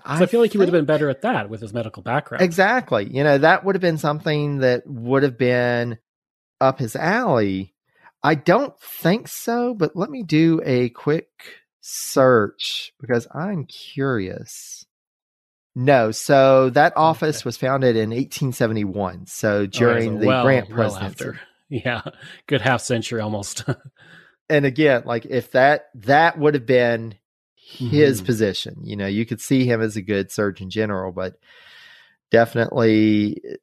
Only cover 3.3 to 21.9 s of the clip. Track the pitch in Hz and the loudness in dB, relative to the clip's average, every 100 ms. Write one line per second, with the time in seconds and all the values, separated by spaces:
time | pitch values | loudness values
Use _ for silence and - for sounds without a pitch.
3.3 | 139 156 185 196 190 180 160 151 151 160 | 4 4 4 2 -2 0 0 -2 -4 -2
4.3 | 151 147 143 131 123 - 127 120 135 139 | -2 -2 0 2 0 -4 -10 0 2 2
5.3 | 120 123 123 123 120 120 113 _ _ _ | 0 0 2 0 -2 -4 -8 _ _ _
6.3 | _ _ _ 131 135 113 - 160 220 240 | _ _ _ 0 0 -6 -4 -2 -2 0
7.3 | 127 101 95 98 _ _ _ _ _ 139 | 0 0 -2 -8 _ _ _ _ _ 0
8.3 | 156 170 208 285 - - - 170 165 - | 0 2 2 0 -8 -20 -4 -2 -2 -4
9.3 | - - 240 247 226 151 - 196 269 180 | -12 -6 -4 -4 -2 -4 -4 -8 -8 -2
10.3 | 156 165 160 156 127 123 - - 160 - | 2 2 2 0 -2 -2 -4 -4 -4 -6
11.3 | _ - - _ _ - - - 147 131 | _ -20 -20 _ _ -16 -12 -4 2 4
12.3 | 120 101 - - - - _ 117 120 - | 4 2 -4 -10 -10 -12 _ -6 -4 -4
13.3 | 135 185 190 123 - - - 139 120 92 | -10 -8 -8 -10 -16 -16 -6 -4 -2 -6
14.3 | - 117 - - - - _ _ _ _ | -10 -14 -18 -20 -20 -20 _ _ _ _
15.3 | _ _ _ _ 127 131 135 110 110 - | _ _ _ _ -4 4 4 4 -2 2
16.3 | 139 135 131 131 127 147 - 160 160 160 | 4 6 6 4 4 2 4 0 2 -2
17.3 | 151 123 - 131 135 131 113 110 120 139 | -4 -8 -6 -2 0 2 2 0 -4 -8
18.3 | - 135 123 117 110 101 98 95 87 - | -6 -6 -2 -2 -2 -4 -4 -6 -8 -16
19.3 | - 110 104 101 104 120 117 113 107 117 | -6 -2 0 -2 0 2 2 -2 -2 0
20.3 | 131 127 131 104 113 107 98 95 - 131 | 2 2 2 0 -2 -2 -4 -10 -10 -12
21.3 | - - _ _ 131 127 | -14 -20 _ _ -8 -6